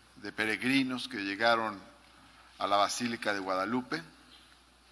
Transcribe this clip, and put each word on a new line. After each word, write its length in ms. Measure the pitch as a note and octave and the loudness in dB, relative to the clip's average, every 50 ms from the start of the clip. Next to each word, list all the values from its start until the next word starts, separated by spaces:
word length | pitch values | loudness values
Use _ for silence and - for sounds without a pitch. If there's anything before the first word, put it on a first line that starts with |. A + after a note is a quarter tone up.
| - - - - | -20 -20 -18 -12
de 80 | G#2 G2+ | -12 -8
peregrinos 760 | - - A2 A2 G#2+ F#2+ B2 B2+ C3+ C#3 C3+ B2+ B2+ B2 B2 B2+ | -4 -2 -2 -2 -2 0 0 2 2 2 2 0 -4 -6 -8 -8
que 160 | B2+ G#2 G2 | -6 -6 -4
llegaron 560 | G2 G2 G2 A#2 A#2 A#2 A2+ A2 A2 G2+ F#2+ F2+ - - - - - - - - - - - - - - - | -4 -2 2 4 4 4 4 2 -2 -4 -8 -12 -18 -20 -20 -20 -20 -20 -20 -20 -20 -20 -20 -20 -18 -8 -4
a 80 | F#2+ G2 | 0 2
la 80 | G2+ | 4
Basílica 580 | G2+ G2+ F#2 - - B2 A#2 A#2 A2+ - A2 G2+ | 4 4 4 2 -2 -2 -2 -4 -2 -2 -2 -2
de 60 | G2 | -2
Guadalupe. 640 | F#2 F#2+ F#2 F#2 F#2+ G#2 A#2+ B2+ B2+ - D3+ E3 E3 - - - - - - - - - - - - - - - - - | 0 -2 0 0 0 0 0 -2 -2 -4 -6 -8 -8 -10 -20 -20 -20 -20 -20 -20 -20 -20 -20 -20 -20 -20 -20 -20 -20 -20